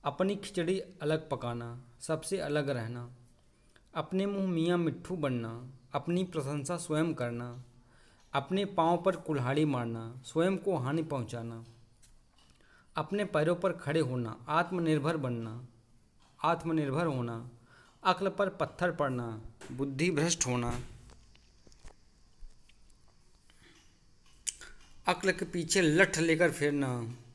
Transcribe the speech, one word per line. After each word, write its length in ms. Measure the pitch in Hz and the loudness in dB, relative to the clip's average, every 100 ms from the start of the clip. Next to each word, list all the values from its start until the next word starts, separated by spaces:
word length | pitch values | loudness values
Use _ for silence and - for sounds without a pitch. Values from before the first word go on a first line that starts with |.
अपनी 320 | 147 139 190 202 | -4 0 0 0
खिचड़ी 440 | - - 165 190 | -4 -4 0 -2
अलग 500 | - - 151 156 156 | -4 -8 -2 -2 -2
पकाना, 540 | 131 120 120 117 120 - - | -4 -4 -6 -8 -12 -16 -16
सबसे 360 | - 160 - 196 | -4 -4 -2 -4
अलग 320 | 143 147 139 | 0 0 0
रहना, 420 | 127 113 120 120 - - _ _ _ _ - _ 165 | -2 -2 -6 -10 -16 -20 _ _ _ _ -20 _ -8
अपने 300 | 156 185 196 | -2 0 0
मुंह 220 | 202 190 | 0 0
मियाँ 300 | 170 165 175 | 2 4 4
मिट्ठू 380 | 170 - - 180 | 2 -2 -6 -2
बनना, 560 | 147 123 113 117 127 - - | 0 0 -4 -8 -12 -18 -8
अपनी 300 | 143 147 175 | -6 0 0
प्रशंसा 540 | 185 165 139 147 139 175 | 0 -2 -2 -4 -4 -6
स्वयं 360 | 170 151 165 | -2 0 0
करना, 500 | 135 120 120 123 120 - - - - - - - | 0 -4 -4 -8 -10 -16 -20 -20 -20 -20 -20 -4
अपने 320 | 143 135 190 196 | -4 0 -2 -2
पाँव 360 | 196 165 170 | 2 4 4
पर 140 | 180 180 | 4 0
कुल्हाड़ी 500 | - 147 123 139 156 | 0 0 2 2 2
मारना, 560 | 131 117 113 113 127 - | 2 -2 -4 -8 -12 -6
स्वयं 320 | 160 175 196 | 0 2 2
को 200 | 190 175 | 0 0
हानि 260 | 123 156 | 0 0
पहुँचाना, 640 | 160 143 110 120 117 113 113 117 - _ - - - _ - - - - - - | -2 -4 -4 -6 -8 -12 -14 -20 -20 _ -20 -20 -20 _ -20 -20 -20 -20 -10 -6
अपने 300 | 156 202 202 | -2 0 2
पैरों 300 | 156 156 175 | 2 2 2
पर 180 | 185 | 0
खड़े 260 | 170 - 156 | -2 0 2
होना, 460 | 135 127 117 110 - | 2 0 -4 -6 -2
आत्मनिर्भर 680 | 156 170 180 165 156 143 160 | 0 2 0 2 2 2 0
बनना, 500 | 131 120 113 113 127 - _ - _ _ - _ | -2 -4 -6 -10 -14 -20 _ -20 _ _ -20 _
आत्मनिर्भर 600 | 156 170 160 160 147 135 170 | 0 0 2 0 0 0 0
होना, 440 | 131 120 117 123 - - - - - | 0 -2 -6 -10 -18 -20 -20 -20 -4
अक्ल 260 | 196 180 196 | 0 2 2
पर 200 | 196 202 | 2 0
पत्थर 420 | 190 147 - 180 | 2 -4 0 0
पड़ना, 500 | 170 143 123 120 110 101 - - | 2 0 0 -4 -8 -12 -16 -12
बुद्धि 400 | 127 139 135 175 | -4 -4 0 2
भ्रष्ट 340 | 156 160 165 127 | 4 2 2 0
होना, 340 | 123 120 123 127 - - - - - - _ - - - - - - - - - - - - - - - - - - - - - - - - - - - - - - - - - - - | 0 0 -4 -6 -14 -20 -20 -20 -20 -20 _ -20 -20 -20 -20 -20 -20 -20 -16 -16 -16 -20 -20 -20 -20 -20 -20 -20 -20 -20 -20 -20 -20 -20 -20 -20 -20 -20 -8 -8 -8 -16 -20 -20 -6 0
अक्ल 240 | 175 190 | 2 4
के 140 | 175 170 | 2 0
पीछे 360 | 175 165 196 | -2 2 6
लठ 360 | 170 156 190 160 | 6 8 6 6
लेकर 340 | 165 160 175 | 4 6 4
फिरना 680 | 127 143 143 135 123 113 120 - | 4 0 2 0 -2 -6 -10 -16